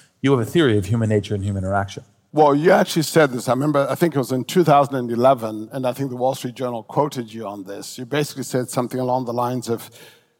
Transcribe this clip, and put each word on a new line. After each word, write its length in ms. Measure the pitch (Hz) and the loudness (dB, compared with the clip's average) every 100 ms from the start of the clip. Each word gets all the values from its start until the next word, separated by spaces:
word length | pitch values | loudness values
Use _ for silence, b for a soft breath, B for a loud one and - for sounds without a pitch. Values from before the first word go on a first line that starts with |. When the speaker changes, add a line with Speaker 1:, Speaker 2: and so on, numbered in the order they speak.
| b b | b b
Speaker 1:
you 100 | 139 | 2
have 80 | 139 | 2
a 100 | 110 | 2
theory 280 | 175 147 104 | 2 4 4
of 60 | 92 | 2
human 240 | 117 110 | 0 2
nature 260 | 107 95 104 | 0 0 -4
and 80 | |
human 200 | 98 98 | -4 -4
interaction. 400 | 92 98 98 - - _ _ | -2 -2 -4 -8 -18 _ _
Speaker 2:
Well, 240 | 147 151 143 | 4 4 6
you 160 | 170 | 4
actually 320 | 185 190 - | 4 4 0
said 280 | 147 170 147 | 0 4 4
this. 160 | 123 - | 2 -2
I 40 | |
remember, 340 | 123 151 143 135 | 0 2 0 0
I 60 | 127 | 0
think 200 | 175 143 | 0 0
it 20 | |
was 140 | 123 | -2
in 120 | 131 | -2
two 220 | 117 185 160 | -2 2 6
thousand 300 | 143 135 131 | 6 4 0
and 140 | 120 | -4
eleven, 600 | 117 127 131 110 110 110 | 2 4 4 0 -8 -10
and 160 | 135 127 | -6 -4
I 60 | |
think 160 | 120 135 | -4 -6
the 80 | 123 | -2
Wall 180 | 127 135 | -2 -2
Street 200 | 127 117 | -6 -6
Journal 280 | 127 117 | -6 -6
quoted 480 | 104 135 147 131 113 | -6 -2 -2 -2 -10
you 160 | 110 104 | -10 -10
on 160 | 104 | -10
this. 340 | 92 98 98 - | -12 -14 -14 -14
You 80 | 123 | -6
basically 380 | 127 127 - | -4 -4 -6
said 260 | 123 131 120 | -6 -4 -4
something 300 | - 123 127 | -4 -4 -4
along 240 | 127 127 | -2 -2
the 80 | 120 | -2
lines 380 | 120 120 123 113 | -4 -2 -4 -4
of, 200 | 113 - b b b b b | -6 -8 b b b b b